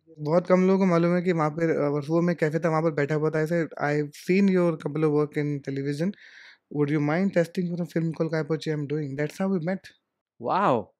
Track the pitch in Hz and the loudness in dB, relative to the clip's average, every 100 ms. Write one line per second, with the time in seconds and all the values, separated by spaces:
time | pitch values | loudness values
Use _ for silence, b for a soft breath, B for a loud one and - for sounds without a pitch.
0 | _ 151 151 175 170 185 185 190 190 165 | _ -10 0 0 4 4 6 4 4 4
1 | 170 180 180 165 151 156 165 139 143 147 | 4 2 0 0 0 0 0 0 0 -2
2 | 143 170 175 170 156 160 165 160 165 147 | 0 0 2 0 -2 0 0 0 0 0
3 | 143 156 156 156 156 170 151 - 143 147 | 0 0 0 0 0 0 -2 -4 -2 -2
4 | 147 - - 190 196 185 170 156 151 147 | -4 -6 0 4 4 4 2 0 -4 0
5 | 156 147 147 151 147 143 139 139 139 147 | 2 2 0 -2 -4 -4 -6 -6 -4 -2
6 | 185 B B B B B _ 147 143 151 | -4 B B B B B _ -2 0 2
7 | 147 165 196 175 165 - 175 170 165 170 | 0 0 0 0 -2 -2 -4 -4 -4 -2
8 | 165 156 160 160 151 156 156 151 139 151 | -2 -2 -2 -2 -4 -4 -4 -6 -4 -6
9 | 143 139 147 - 190 190 160 190 - _ | -6 -6 -6 -4 -2 -2 -4 -6 -10 _
10 | _ _ _ _ 120 170 196 120 95 | _ _ _ _ -4 0 2 0 -2